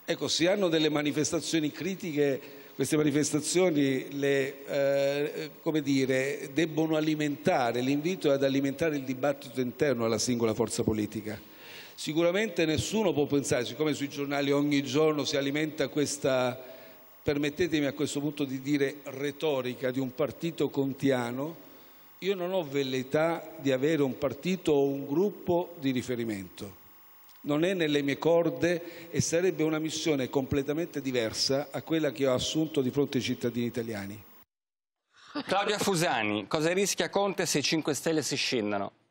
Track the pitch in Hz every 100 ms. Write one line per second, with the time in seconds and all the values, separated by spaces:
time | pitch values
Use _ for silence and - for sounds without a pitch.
0 | - 160 147 - 165 208 180 160 156 147
1 | 147 139 143 170 - 160 151 - 156 190
2 | 180 147 143 131 - - - - 131 156
3 | 151 139 147 151 - 170 185 147 139 131
4 | - 139 139 139 135 - - 147 139 139
5 | 139 143 147 165 156 - 165 156 139 135
6 | 131 131 135 147 139 139 165 151 160 156
7 | 156 151 151 143 185 160 120 117 127 143
8 | 160 190 151 139 135 135 139 139 165 147
9 | 131 131 143 139 127 123 123 - 151 120
10 | 113 110 127 120 113 104 110 - 113 107
11 | 104 110 104 101 - - - - - -
12 | - 156 175 190 220 - 160 151 - 214
13 | 202 147 143 143 131 139 117 120 156 139
14 | 139 143 139 143 139 143 147 143 127 139
15 | 156 147 127 143 139 147 156 151 139 151
16 | 139 - 143 131 127 123 - - - -
17 | - - - 143 147 147 175 151 139 131
18 | 135 143 143 151 139 131 131 147 139 139
19 | 143 131 143 139 160 135 123 123 131 131
20 | 131 127 139 - 170 156 143 143 135 127
21 | 135 131 120 127 151 170 - - - -
22 | - - 180 196 175 190 147 143 135 131
23 | 127 151 165 165 - - 139 127 147 160
24 | 139 120 139 113 175 185 - 143 139 139
25 | 135 147 208 - - 175 180 - 135 127
26 | 113 120 113 101 92 - 101 - - -
27 | - - - - 143 147 175 190 156 147
28 | 139 135 156 170 165 135 165 170 - -
29 | - - - 165 185 156 156 156 156 -
30 | 165 143 123 143 127 143 139 151 170 147
31 | 135 123 110 - - 135 147 139 - 160
32 | 147 117 135 127 - 160 160 151 127 143
33 | 139 127 113 123 123 117 120 120 113 104
34 | 98 104 - - _ _ _ _ _ _
35 | _ _ - 294 - 185 202 208 - 180
36 | 170 127 107 107 98 160 160 185 196 -
37 | 165 196 202 180 165 - - 165 160 139
38 | 170 156 139 139 - 127 104 101 98 -
39 | _